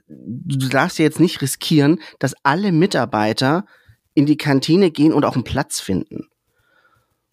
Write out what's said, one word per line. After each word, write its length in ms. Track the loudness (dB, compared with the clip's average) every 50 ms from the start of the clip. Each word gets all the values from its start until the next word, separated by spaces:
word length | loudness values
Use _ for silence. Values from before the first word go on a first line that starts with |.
| _ -20
du 600 | -20 -18 -14 -14 -14 -12 -8 -6 -4 -4 -2 -2
darfst 300 | 0 0 0 0 0 0
ja 60 | 0
jetzt 160 | 0 2 2
nicht 200 | 0 0 0 -4
riskieren, 600 | -6 -6 -6 -8 -4 0 2 4 4 4 2 0 -4 -12 -8 -6
dass 160 | -6 -6 -6 -4
alle 280 | -2 -2 0 0 0 0
Mitarbeiter 920 | 2 2 2 2 0 -2 -2 -2 -2 0 0 0 0 0 0 0 0 0 -4 _ _ _ _ _ _ _ _ _ _
in 120 | 0 2
die 100 | 2 0
Kantine 540 | 0 0 0 0 2 2 2 2 4 4 2
gehen 220 | 2 2 2 4
und 120 | 4 2 0
auch 100 | 0 0
einen 100 | -2 -4
Platz 360 | -4 -4 -4 -4 -6 -8 -8
finden. 480 | -6 -4 -4 -4 -4 -6 -10 -14 -14 _ _ _ _ _ _ _ _ _ _ _ _ _ _ _ _ _ _ _ _ _